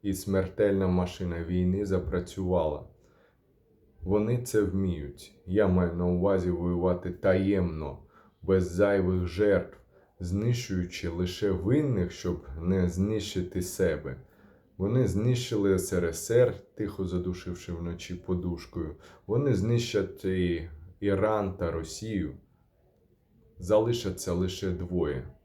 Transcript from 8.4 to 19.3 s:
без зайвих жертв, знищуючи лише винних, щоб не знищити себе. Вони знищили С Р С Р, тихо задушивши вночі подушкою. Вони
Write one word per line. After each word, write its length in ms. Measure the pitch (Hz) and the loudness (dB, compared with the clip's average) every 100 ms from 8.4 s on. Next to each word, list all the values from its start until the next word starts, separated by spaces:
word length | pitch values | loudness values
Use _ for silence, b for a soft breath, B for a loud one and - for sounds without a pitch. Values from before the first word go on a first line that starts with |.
без 300 | - 95 87 | 2 4 4
зайвих 560 | 85 101 101 92 92 90 | 2 4 4 2 2 -2
жертв, 500 | 82 104 95 - - _ b b _ | 2 4 4 2 -14 _ b b _
знищуючи 920 | 90 95 113 120 - 92 90 - 87 | -4 0 0 0 -2 -2 -2 -4 -6
лише 420 | 85 90 - 104 | -2 -4 0 0
винних, 600 | 90 92 135 147 110 87 | 0 2 2 2 0 -2
щоб 340 | - - 80 - 69 | -4 -6 -6 -8 -8
не 280 | 85 95 90 | 0 2 2
знищити 720 | 85 98 110 98 95 87 92 | 0 0 0 -4 -6 -4 -6
себе. 600 | 90 - 90 73 71 65 b b b b b - | -6 0 0 0 -6 -12 b b b b b -4
Вони 300 | 95 123 117 | 0 2 2
знищили 720 | 92 113 123 - 110 101 92 | 2 2 0 0 0 2 2
С 140 | - | 2
Р 120 | 90 85 | 0 0
С 260 | 82 - | -4 2
Р, 220 | 117 120 92 - - | 4 4 2 -14 -8
тихо 300 | 101 - 92 | -6 -4 -4
задушивши 680 | 87 90 90 - 87 - | -2 -2 -6 -8 -10 -8
вночі 420 | 85 85 87 - 87 | -8 -6 -8 -8 -10
подушкою. 800 | - 90 87 85 - 85 78 78 B B | -4 -4 -2 -6 -8 -8 -8 -8 B B
Вони 280 | - | -2